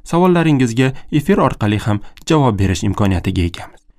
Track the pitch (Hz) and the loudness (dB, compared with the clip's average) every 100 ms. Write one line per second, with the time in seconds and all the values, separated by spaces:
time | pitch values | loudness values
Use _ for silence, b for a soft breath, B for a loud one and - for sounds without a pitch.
0 | - 170 185 175 160 135 123 117 131 B | -4 2 2 4 2 2 2 2 0 B
1 | B 156 147 202 143 - 107 104 110 101 | B -2 0 2 0 0 -2 -2 -2 -4
2 | B B - 156 131 98 95 87 104 92 | B B 0 2 2 2 0 0 -2 0
3 | 101 90 98 92 87 - - - - | 0 0 -2 -2 -2 -6 -16 -20 -20